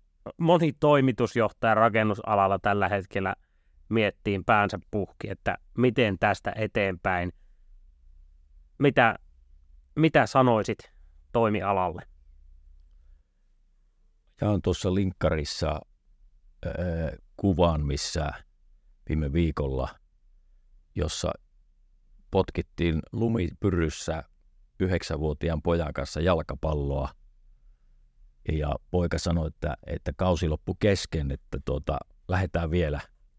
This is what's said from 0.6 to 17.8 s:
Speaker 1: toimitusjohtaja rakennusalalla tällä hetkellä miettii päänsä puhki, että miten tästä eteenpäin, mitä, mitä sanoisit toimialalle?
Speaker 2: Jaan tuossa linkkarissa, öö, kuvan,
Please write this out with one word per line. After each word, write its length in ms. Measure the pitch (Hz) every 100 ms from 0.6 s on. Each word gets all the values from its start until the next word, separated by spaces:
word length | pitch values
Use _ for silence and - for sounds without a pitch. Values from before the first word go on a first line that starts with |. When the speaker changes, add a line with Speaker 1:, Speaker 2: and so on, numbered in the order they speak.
| 165 -
Speaker 1:
toimitusjohtaja 960 | 147 143 131 110 117 120 107 - 113 107
rakennusalalla 840 | 113 110 107 98 - 104 95 98
tällä 300 | 104 101 92
hetkellä 460 | 98 90 101 95 - _ _ _ _ -
miettii 500 | 113 104 - 107 98 87
päänsä 340 | 107 101 92 -
puhki, 380 | 107 92 - 101
että 280 | 95 - - - -
miten 420 | 123 113 110 92
tästä 340 | 107 95 - 107
eteenpäin, 760 | 107 110 98 90 95 90 90 - - - - - - _ - - - - _ - - -
mitä, 380 | 143 139 117 - - _ _ - - - _ -
mitä 300 | 160 151 117
sanoisit 540 | 135 127 110 101 - - - - - _
toimialalle? 680 | 117 110 104 95 95 90 82 - - - - - - - - - - - - _ _ _ _ _ _ _ _ _ _ _ _
Speaker 2:
Jaan 200 | 101 98
tuossa 340 | 95 87 95 95
linkkarissa, 840 | 95 - 78 78 71 - 76 76 - _ _ _ - _ _ _ -
öö, 520 | - 90 82 80 - - -
kuvan, 480 | 101 82 85 78